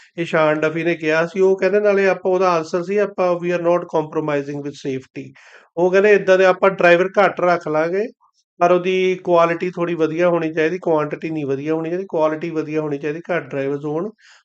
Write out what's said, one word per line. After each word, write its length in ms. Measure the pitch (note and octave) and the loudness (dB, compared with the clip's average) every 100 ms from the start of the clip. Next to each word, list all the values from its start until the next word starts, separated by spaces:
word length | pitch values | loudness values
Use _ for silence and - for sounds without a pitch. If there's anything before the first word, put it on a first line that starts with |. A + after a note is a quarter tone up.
| - - | -18 -10
ਇਹ 80 | E3 | -4
ਸ਼ਾਨ 340 | E3 D#3 D3+ | 2 2 2
ਡਫੀ 240 | D#3 E3 | 0 -2
ਨੇ 120 | E3 E3 | -2 -2
ਕਿਹਾ 300 | D#3+ D#3+ E3+ | 0 0 0
ਸੀ। 140 | F#3+ | 2
ਉਹ 180 | F#3+ F#3+ | 2 2
ਕਹਿੰਦੇ 220 | F#3 G#3 | 2 2
ਨਾਲੇ 280 | G#3 G3 G3 | 2 2 2
ਆਪਾਂ, 240 | F3+ F#3+ | 0 0
ਉਹਦਾ 200 | F#3 F#3+ | 0 2
ਆਨਸਰ 320 | E3 D#3 F#3 | 0 -2 -4
ਸੀ, 140 | E3+ G3+ | -2 -2
ਆਪਾਂ 340 | G3+ G3+ F3+ | -2 0 0
"We 180 | E3+ F3 | 0 -2
are 80 | F3 | -2
not 180 | E3+ F3 | 0 0
compromising 760 | F3 E3 D3+ D#3+ D#3 C#3+ C#3 C#3+ | 0 -4 -2 -4 -2 -4 -4 -8
with 160 | C#3+ C#3 C#3+ | -10 -10 -8
safety।" 360 | C3 - D3 C3+ C3+ - - _ E3 | -8 -10 -16 -16 -20 -20 -20 _ -2
ਉਹ 140 | F3+ | 2
ਕਹਿੰਦੇ, 220 | F#3+ G#3 | 4 6
"ਇੱਦਾਂ 240 | G3+ E3+ F#3 | 4 4 4
ਦੇ 80 | F#3+ | 4
ਆਪਾਂ 240 | F3+ G3 | 4 2
ਡਰਾਈਵਰ 400 | F#3 F3 F3 F#3 G#3 | 4 4 6 4 2
ਘੱਟ 220 | F#3 - | 2 2
ਰੱਖ 260 | F3 F3 D#3+ | 0 0 0
ਲਾਂਗੇ, 400 | D3+ E3+ F#3+ A#3+ - _ _ _ _ | -2 -2 -2 -6 -10 _ _ _ _
ਪਰ 140 | F3 | 2
ਉਹਦੀ 480 | F3+ F3+ F#3 F#3 F3+ | 2 2 0 0 -2
ਕੁਆਲਿਟੀ 480 | F3+ E3+ E3+ E3+ F3+ | 0 2 2 0 -6
ਥੋੜ੍ਹੀ 240 | F3 E3+ E3+ | -4 -4 -2
ਵਧੀਆ 340 | D#3+ D#3+ F3 | -2 0 0
ਹੋਣੀ 240 | E3+ D#3+ | 0 -2
ਚਾਹੀਦੀ, 240 | D#3+ D#3 F3+ | -2 -2 -2
ਕੁਆਂਟੀਟੀ 480 | F#3 D#3 D3+ D3 E3 | -2 0 -2 -6 -6
ਨਹੀਂ 160 | D#3 C#3 | -6 -4
ਵਧੀਆ 280 | C3+ D3 | -4 -4
ਹੋਣੀ 160 | D#3+ D#3+ | -4 -4
ਚਾਹੀਦੀ, 160 | F3+ G3 | -6 -6
ਕੁਆਲਿਟੀ 400 | E3 D#3 D#3 E3+ | -2 -2 -2 -6
ਵਧੀਆ 320 | D#3 D3+ D#3 | -6 -4 -4
ਹੋਣੀ 160 | D3+ C#3+ | -4 -4
ਚਾਹੀਦੀ, 240 | D3+ D#3 - | -6 -8 -6
ਘੱਟ 180 | E3+ C3+ | -6 -4
ਡਰਾਈਵਰਸ 360 | C#3+ C3+ C#3+ D3+ | -6 -6 -6 -6
ਹੋਣ 240 | D#3 G#3 - _ _ | -6 -8 -12 _ _